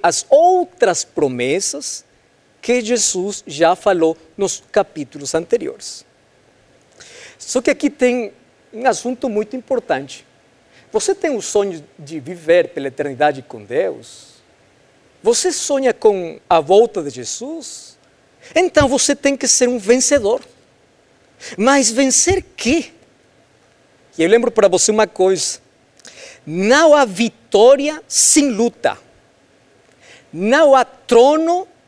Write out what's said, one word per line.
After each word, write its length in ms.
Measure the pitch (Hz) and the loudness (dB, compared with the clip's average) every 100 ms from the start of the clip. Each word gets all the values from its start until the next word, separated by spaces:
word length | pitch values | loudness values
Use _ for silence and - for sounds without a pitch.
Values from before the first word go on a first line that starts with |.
as 240 | - - - | -2 -2 2
outras 720 | 285 349 370 349 - 214 175 | 4 4 2 -2 -2 0 0
promessas 1000 | - - 147 123 123 170 - 285 - - - _ _ _ _ _ | -6 -4 -4 -2 -4 -4 -6 -8 -12 -14 -18 _ _ _ _ _
que 180 | - 247 | -2 -2
Jesus 640 | 214 240 - 185 196 196 - | 0 -2 -2 -4 -6 -10 -14
já 280 | 143 165 185 | 0 0 2
falou 400 | 208 185 160 165 _ - | 0 0 0 -2 _ -6
nos 240 | 196 - - | -6 -6 -4
capítulos 600 | - 190 - 139 147 139 | -2 -2 -6 -14 -12 -8
anteriores. 720 | 160 170 233 143 120 - - - _ _ _ _ _ _ _ _ _ - - - - | -6 -2 -4 -4 -12 -16 -18 -20 _ _ _ _ _ _ _ _ _ -20 -20 -20 -20
Só 200 | - 254 | -8 -2
que 120 | 247 | -2
aqui 180 | - 294 | -2 -4
tem 420 | - 247 247 208 - _ _ _ | 0 -2 0 -6 -14 _ _ _
um 140 | 220 254 | -4 -2
assunto 420 | 196 240 247 262 | -2 -4 -6 -4
muito 280 | 208 214 262 | -4 -6 -10
importante. 720 | - 254 - 135 143 - _ _ _ _ _ _ _ | -6 -6 -4 -6 -6 -16 _ _ _ _ _ _ _
Você 240 | 220 - 392 | -4 -4 -2
tem 200 | 320 240 | -4 -4
o 60 | |
sonho 420 | - 208 202 165 147 - | -4 -2 -2 -6 -16 -20
de 220 | 143 160 | -16 -14
viver 480 | 131 175 156 175 - | -12 -8 2 2 2
pela 200 | - 139 | -4 -8
eternidade 520 | 127 143 127 151 135 | -6 -8 0 0 -2
com 220 | 120 113 | -10 -18
Deus? 720 | 101 131 - 123 113 - - _ _ _ _ _ _ _ _ _ | -6 -4 -4 -6 -16 -20 -20 _ _ _ _ _ _ _ _ _
Você 280 | 202 233 370 | -2 0 -2
sonha 400 | - - 277 262 | -4 -4 -2 0
com 480 | - 220 196 170 - - | 2 2 2 -4 -12 0
a 120 | 165 | 0
volta 420 | 143 196 226 202 | 4 4 4 0
de 80 | 143 | -8
Jesus? 880 | 123 117 - 254 330 247 - - _ _ _ _ _ - | -10 -12 -12 -12 -14 -16 -18 -20 _ _ _ _ _ -4
Então 340 | 311 370 - 277 | -2 2 2 2
você 280 | 269 - 277 | 2 0 0
tem 200 | 277 277 | -2 -2
que 120 | 247 | -2
ser 200 | - 247 | 0 0
um 120 | 247 | 0
vencedor. 640 | 190 247 254 285 202 254 - _ _ _ _ _ _ _ _ _ - - | 0 0 2 0 0 -4 -6 _ _ _ _ _ _ _ _ _ -16 -2
Mas 320 | 233 277 226 | 2 2 2
vencer 560 | 233 269 - - 370 - - | 0 2 2 2 -2 -4 -6
quê? 360 | 226 320 - _ _ _ _ _ _ _ _ _ _ _ _ - | -2 -2 -4 _ _ _ _ _ _ _ _ _ _ _ _ -2
E 60 | |
eu 80 | 165 | 2
lembro 220 | 226 233 | 2 2
para 160 | - 196 | 2 2
você 240 | 180 - | 2 0
uma 160 | 214 214 | 0 0
coisa. 520 | - 185 185 - - _ _ _ _ - - - - - | 0 0 0 -4 -10 _ _ _ _ -20 -20 -20 -20 -10
Não 480 | 165 202 277 330 | -4 2 4 6
há 120 | 294 247 | 4 4
vitória 1000 | 180 233 - _ 196 233 277 285 311 - | -2 -6 -6 _ 4 6 6 2 -8 -6
sem 440 | - - - 285 | -2 0 2 0
luta. 480 | 208 233 - 127 - _ _ _ _ _ _ _ _ _ _ - - _ | 0 -2 -2 -6 -6 _ _ _ _ _ _ _ _ _ _ -20 -20 _
Não 440 | 156 202 277 302 269 | -6 0 4 6 4
há 100 | 240 | 2
trono 840 | - - 240 262 311 320 359 370 _ | -6 2 4 6 4 0 -2 -4 _